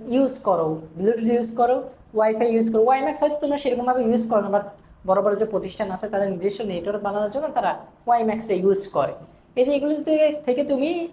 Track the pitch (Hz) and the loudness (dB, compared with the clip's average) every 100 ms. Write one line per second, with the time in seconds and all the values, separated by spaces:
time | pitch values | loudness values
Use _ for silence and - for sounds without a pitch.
0 | - 254 262 - 202 175 160 160 - 165 | -2 0 0 0 0 2 0 -4 -8 -2
1 | 196 226 226 240 226 - 240 262 - - | 0 2 2 0 0 0 2 2 -4 -14
2 | - 220 220 220 233 226 226 226 233 262 | -6 0 2 2 2 2 2 4 4 4
3 | 294 294 294 294 294 285 277 240 247 254 | 0 0 0 0 -2 -2 -2 -2 0 0
4 | 226 233 - 214 196 202 202 - - - | 2 0 2 0 2 0 -2 -14 -20 -8
5 | 185 196 202 208 220 190 190 - 196 185 | 0 2 2 2 0 -2 -6 -6 -6 -6
6 | 214 202 196 180 190 202 214 175 185 202 | -4 -2 -2 -2 -4 -4 -6 -4 -4 -4
7 | 202 202 208 262 302 247 190 156 - - | -4 -2 -2 -4 -4 -2 -2 -2 -8 -6
8 | - 240 220 220 - 180 190 190 - 156 | 0 2 2 -2 -2 2 2 2 0 -2
9 | 135 - - - _ - 254 285 294 302 | -2 -4 -16 -20 _ 0 2 2 0 -2
10 | 302 311 302 294 - 247 285 269 294 349 | 0 2 2 2 -2 0 0 0 0 -2
11 | 339 | -4